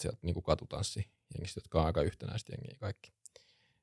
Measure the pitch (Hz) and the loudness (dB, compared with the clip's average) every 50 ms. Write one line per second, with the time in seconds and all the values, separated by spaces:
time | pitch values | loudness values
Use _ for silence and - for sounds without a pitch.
0 | - - - - - 87 85 80 - - 78 - - - - 73 101 - - 104 | -4 -4 -4 -2 -2 -2 -2 0 4 4 4 4 4 -6 -4 -4 -2 -2 -2 -4
1 | - - _ _ _ - - - - - - - - - - 82 78 82 85 80 | -6 -6 _ _ _ -12 -8 -6 -6 -6 -6 -8 -8 2 4 4 4 6 6 4
2 | 73 95 - - - - - - - - - - - - - - - 98 101 _ | 4 2 2 -2 -8 -4 -4 -4 -6 -6 -10 -10 -10 -10 -12 -6 -6 -6 -6 _
3 | - - _ _ - - _ - _ _ _ _ _ _ _ _ | -10 -20 _ _ -20 -20 _ -20 _ _ _ _ _ _ _ _